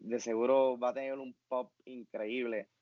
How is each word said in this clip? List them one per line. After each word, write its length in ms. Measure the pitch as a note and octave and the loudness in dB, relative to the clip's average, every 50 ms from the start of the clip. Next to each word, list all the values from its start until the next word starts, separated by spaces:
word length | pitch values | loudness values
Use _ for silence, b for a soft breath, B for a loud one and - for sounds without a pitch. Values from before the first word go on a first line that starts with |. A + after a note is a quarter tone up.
de 200 | - A2+ A#2 A#2 | -6 -4 -4 -2
seguro 580 | G#2+ A#2 A2+ A2 A#2 B2 C3+ C3+ C3 C3 B2+ A#2+ | -2 0 0 2 4 6 6 6 6 4 4 2
va 120 | B2 B2 | 0 -2
a 40 | A#2+ | -2
tener 200 | C3+ C3+ C3+ C3+ C#3 | -2 -4 -6 -6 -6
un 160 | C3+ B2+ B2 - _ _ | -8 -10 -14 -16 _ _
pop 240 | C3 B2+ B2 G#2 _ _ _ | -4 -4 -4 -6 _ _ _
increíble 840 | - C3 B2 A2+ - - A2 G#2+ G#2+ A#2 B2+ B2 A#2 A2+ G#2 G2+ - _ _ | -14 -14 -14 -12 -10 -8 -6 -4 -2 -2 -2 -2 -2 -2 -4 -6 -8 _ _